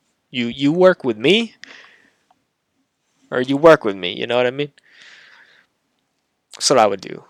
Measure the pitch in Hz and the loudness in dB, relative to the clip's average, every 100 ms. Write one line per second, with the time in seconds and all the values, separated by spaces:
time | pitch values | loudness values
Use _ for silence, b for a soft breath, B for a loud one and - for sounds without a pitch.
0 | _ _ _ 131 120 135 143 175 185 175 | _ _ _ -8 -8 -2 -2 2 2 2
1 | 131 107 135 214 226 _ b b b b | -4 -2 0 0 -2 _ b b b b
2 | b b b _ _ _ _ _ _ _ | b b b _ _ _ _ _ _ _
3 | _ _ _ 131 131 139 165 156 110 98 | _ _ _ -6 -4 4 6 6 2 -6
4 | 90 120 117 120 123 135 147 _ b b | -8 -6 -4 -2 -2 -4 -10 _ b b
5 | b b b b b b b _ _ _ | b b b b b b b _ _ _
6 | _ _ _ _ _ - - 131 107 98 | _ _ _ _ _ -8 -2 2 2 -2
7 | - - | -12 -18